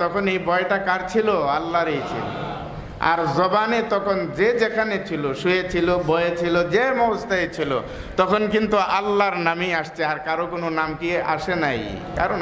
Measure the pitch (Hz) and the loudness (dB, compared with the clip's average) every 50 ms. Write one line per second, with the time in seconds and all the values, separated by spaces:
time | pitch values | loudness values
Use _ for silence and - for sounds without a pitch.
0 | 175 170 175 202 202 190 185 185 165 165 175 180 185 - 202 196 196 185 180 185 | -2 0 0 0 0 0 0 0 0 2 2 2 2 2 0 0 2 0 0 0
1 | 185 185 - 226 214 214 220 165 151 139 143 156 165 165 170 170 165 165 147 139 | -2 0 0 2 2 4 2 2 2 2 0 0 0 0 0 0 0 0 -2 -2
2 | 123 - - 117 110 - - - - - - - - - - - - - - - | -4 -4 -4 -4 -6 -6 -6 -6 -8 -8 -8 -10 -10 -10 -12 -12 -12 -12 -6 -2
3 | - 156 170 170 165 156 139 156 185 185 190 208 220 220 233 233 220 226 214 196 | 0 2 2 2 0 0 2 2 2 4 4 2 2 2 0 0 0 0 -2 0
4 | 196 202 196 190 175 156 - 147 190 226 240 233 226 214 220 220 220 214 202 185 | 0 0 0 0 -2 -4 0 2 2 2 4 2 2 2 2 0 0 0 -2 -4
5 | - - 170 151 143 139 131 135 - 180 180 185 180 180 180 175 170 175 180 180 | -4 -4 -4 -2 -2 -2 -2 0 0 2 2 2 0 0 0 0 2 2 2 2
6 | 170 151 160 170 170 175 170 170 175 170 170 175 175 170 175 214 247 269 254 240 | 2 2 2 2 2 0 0 0 0 2 2 2 2 2 2 2 2 2 2 2
7 | 240 233 214 190 - - 196 185 170 - - - 151 139 135 120 - - - - | 2 2 2 -2 -2 -2 0 0 0 -2 -2 -4 -2 0 0 -2 -2 -4 -10 -10
8 | - - - - 202 - 208 214 214 208 - 214 220 208 202 208 185 - 175 190 | -12 -8 0 0 2 2 4 2 2 2 2 2 2 2 2 2 2 2 0 0
9 | 202 208 202 202 202 196 180 175 170 165 170 170 180 185 175 160 147 - - - | 0 2 2 2 2 2 2 0 0 0 0 0 -2 -2 0 -2 -2 -4 -4 -2
10 | 160 151 156 147 - 160 160 165 175 170 170 170 170 165 160 156 156 156 156 151 | -2 -2 -2 -2 -2 -4 -2 -2 -2 -4 -4 -4 -4 -2 0 0 -2 -2 -4 -4
11 | 170 170 175 165 147 - 160 151 151 - 180 170 156 143 127 113 107 - 98 95 | -4 -2 0 0 0 0 -2 -2 0 -2 -2 0 0 0 0 -2 -4 -6 -8 -8
12 | - - - 151 165 190 208 196 | -8 -8 -2 -2 0 0 0 -2